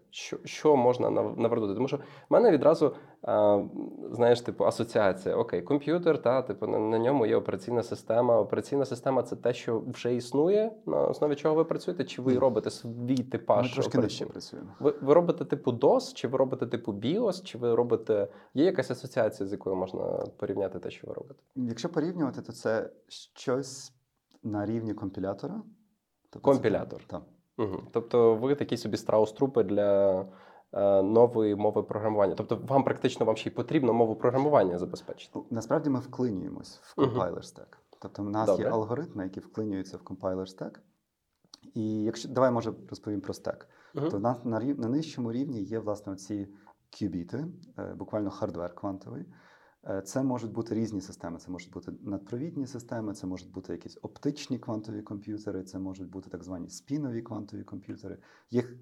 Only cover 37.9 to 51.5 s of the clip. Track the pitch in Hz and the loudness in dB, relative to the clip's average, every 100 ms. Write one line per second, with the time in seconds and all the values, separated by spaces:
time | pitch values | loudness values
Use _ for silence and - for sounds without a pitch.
37.9 | - 98 - 101 107 110 92 - 113 107 | -18 -14 -8 -4 0 2 2 2 0 -2
38.9 | 127 170 104 95 101 - - 107 95 92 | -4 -6 -8 -8 -10 -10 -6 -4 -4 -6
39.9 | - - 95 98 92 95 - - - _ | -12 -14 -6 -4 -4 -6 -10 -12 -14 _
40.9 | _ _ _ _ _ _ - - 117 107 | _ _ _ _ _ _ -20 -12 -6 -4
41.9 | 110 107 - 151 123 127 120 110 - - | -2 -2 -4 -4 2 4 4 -2 -6 -12
42.9 | - 110 104 95 - - - - _ _ | -12 -6 -6 -6 -8 -8 -8 -12 _ _
43.9 | 147 151 101 110 127 120 110 131 135 117 | -6 -4 -2 -2 -2 -2 -2 -2 -2 -2
44.9 | 143 160 - 117 117 143 117 95 113 104 | -2 -4 -6 -6 -4 -4 -6 -6 -4 -4
45.9 | 104 98 95 - 104 98 - - _ _ | -6 -6 -10 -8 -6 -8 -12 -20 _ _
46.9 | - 101 87 85 123 165 - - - 95 | -6 -4 -4 -6 -8 -8 -12 -16 -12 -12
47.9 | 95 98 107 101 - 110 - 87 - 101 | -10 -8 -6 -4 -4 -6 -6 -8 -8 -8
48.9 | 95 - 131 180 - - _ _ _ - | -8 -10 -14 -14 -18 -20 _ _ _ -8
49.9 | 98 95 131 135 123 110 104 113 110 110 | -8 -6 -4 -2 -2 -4 -6 -4 -2 -2
50.9 | 101 90 - 85 82 - | -4 -8 -12 -12 -12 -12